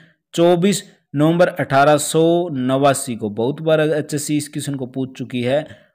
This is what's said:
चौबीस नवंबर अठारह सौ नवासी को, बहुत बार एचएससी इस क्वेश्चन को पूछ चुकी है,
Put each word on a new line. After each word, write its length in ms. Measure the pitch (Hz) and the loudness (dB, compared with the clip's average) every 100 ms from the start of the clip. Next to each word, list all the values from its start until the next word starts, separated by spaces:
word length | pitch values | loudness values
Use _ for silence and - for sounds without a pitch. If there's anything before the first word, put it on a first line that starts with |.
| _ _ _ | _ _ _
चौबीस 480 | - 170 175 202 - - _ _ | 2 2 4 2 -2 -6 _ _
नवंबर 340 | 143 156 170 175 | 0 2 4 2
अठारह 460 | - 135 139 143 147 | 0 0 4 4 4
सौ 500 | - 160 165 170 175 | 2 2 4 2 -2
नवासी 680 | 135 127 135 139 135 - 107 | -4 -2 2 2 0 -4 -6
को, 120 | 107 | -6
बहुत 300 | 104 120 147 | -2 -4 -2
बार 180 | 160 156 | 0 0
एचएससी 540 | 156 151 151 143 - 147 | 2 -2 -4 -6 -4 -4
इस 120 | 147 | -4
क्वेश्चन 260 | 147 139 | -8 -8
को 120 | 139 123 | -8 -8
पूछ 280 | 131 131 - | -8 -8 -10
चुकी 220 | 117 123 | -8 -4
है, 240 | 120 147 156 - _ | -2 -2 -4 -14 _